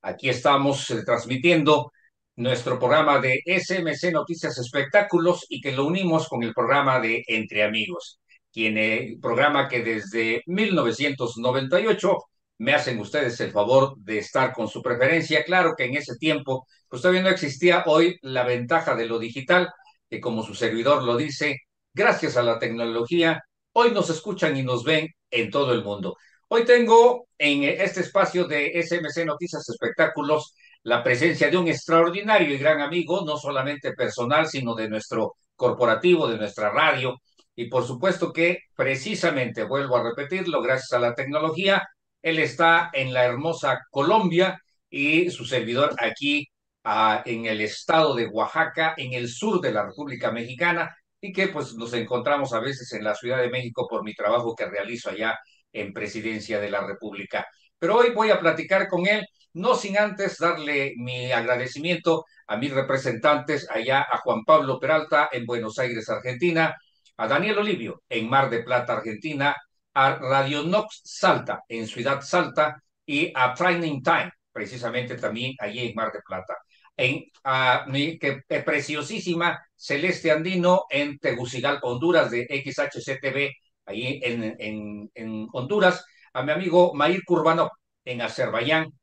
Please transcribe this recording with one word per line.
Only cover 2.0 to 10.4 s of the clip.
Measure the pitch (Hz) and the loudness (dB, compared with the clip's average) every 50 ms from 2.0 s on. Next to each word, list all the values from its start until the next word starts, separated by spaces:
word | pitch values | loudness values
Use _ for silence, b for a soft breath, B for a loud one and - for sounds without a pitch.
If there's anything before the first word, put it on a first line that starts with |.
| b b b _ _ _ _ - | b b b _ _ _ _ -2
nuestro | 120 127 127 123 - 131 123 104 | 0 0 0 0 0 -2 -2 0
programa | 123 123 139 156 151 143 143 135 | 4 4 4 6 6 6 4 4
de | - 131 131 - - | 4 2 0 0 0
S | 170 185 180 - - 185 | 0 -2 -2 0 -2 -4
M | 185 170 160 147 | -2 -2 -2 -4
C | 147 - 180 | -2 -2 0
Noticias | 170 151 - - 170 165 - 147 123 - | 0 0 -2 -2 -6 -6 -6 -6 -6 -6
Espectáculos | - - - 143 139 139 - 208 202 202 170 180 165 180 175 - - _ | -8 -4 -2 -4 -4 4 4 4 4 4 2 2 4 4 2 0 -4 _
y | - 131 | -12 -8
que | - 139 127 | -6 -4 -2
lo | 131 143 | 0 0
unimos | 151 175 196 190 175 160 127 127 - | 0 0 0 2 2 2 2 0 -2
con | 135 120 117 | -4 -4 -4
el | 113 110 | -2 -2
programa | - 120 117 135 143 139 135 127 127 | -2 0 2 2 2 4 2 2 2
de | 113 113 113 113 - - | 2 0 -2 -2 -2 -4
Entre | 110 110 110 98 - 104 | -4 -4 -4 -4 0 0
Amigos, | 104 107 107 110 107 95 87 85 - - - _ _ b b b _ _ _ | 0 0 0 -2 -4 -4 -6 -10 -12 -14 -20 _ _ b b b _ _ _
quien, | 113 110 110 107 107 | -4 -2 -2 0 0
eh, | 110 107 110 117 135 - - - | 0 0 0 -2 -4 -8 -12 -8
programa | - 117 117 120 139 147 143 135 131 120 | -4 -2 0 2 2 2 2 2 -2 0
que | 127 120 | -2 -4
desde | 113 117 113 107 101 98 98 113 113 113 113 120 | -2 -2 -4 -4 -6 -6 -4 -2 -2 0 -2 -4